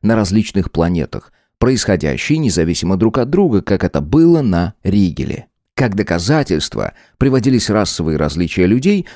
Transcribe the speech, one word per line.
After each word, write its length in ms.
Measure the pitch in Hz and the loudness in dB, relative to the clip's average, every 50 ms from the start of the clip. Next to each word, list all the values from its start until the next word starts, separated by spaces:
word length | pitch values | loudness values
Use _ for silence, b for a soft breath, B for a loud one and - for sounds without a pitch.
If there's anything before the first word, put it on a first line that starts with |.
на 160 | b 101 113 113 | b 0 0 0
различных 560 | 104 87 95 110 107 - - 98 90 - - | 0 0 0 0 0 0 -2 -4 -4 -2 -2
планетах, 580 | 82 82 85 90 85 71 - - - - _ _ _ _ _ _ - | -2 0 0 0 -2 -4 -4 -8 -12 -14 _ _ _ _ _ _ -2
происходящей 800 | - 120 131 113 - - 98 85 76 76 65 - - - 151 156 | 0 0 0 0 0 0 0 0 0 -2 -4 -4 -2 -2 -2 0
независимо 600 | 156 123 80 87 82 82 87 - - 87 95 92 | 0 0 0 0 0 0 -2 -2 -2 -2 0 0
друг 200 | 110 113 - 135 | 0 0 0 0
от 120 | 123 127 | -2 2
друга, 320 | 139 185 202 165 113 98 | 2 2 2 4 2 0
как 240 | 87 - 101 92 - | 0 0 -2 0 0
это 160 | 90 - 73 | -2 -2 -4
было 400 | 73 76 95 151 165 170 170 160 | -4 0 2 4 4 6 4 4
на 320 | 143 117 92 85 87 82 - _ - | 2 2 0 0 0 -2 -6 _ -4
Ригеле. 600 | 95 95 104 98 87 73 - 67 69 67 - - _ _ _ _ _ _ | -2 0 2 2 0 0 -4 -6 -8 -8 -10 -12 _ _ _ _ _ _
Как 220 | - - 123 196 | -2 -2 0 0
доказательство 960 | 202 208 - 127 85 85 98 151 156 139 - 90 76 - - - 55 50 50 - b b b b b | -2 -2 -2 -2 -2 0 0 0 0 0 0 -2 -2 -4 -4 -6 -6 -8 -8 -8 b b b b b
приводились 520 | 127 135 131 131 104 135 131 117 - - | 0 2 2 2 2 2 2 2 2 0
расовые 480 | 104 107 104 - - - 85 80 78 73 | 0 0 0 -2 -2 -4 -4 -2 -2 0
различия 480 | 76 76 73 80 87 80 - - 90 | -2 -2 -2 -2 -4 -2 0 2 2
людей, 400 | 90 107 127 135 190 208 202 175 B B | 2 2 2 2 2 0 0 -2 B B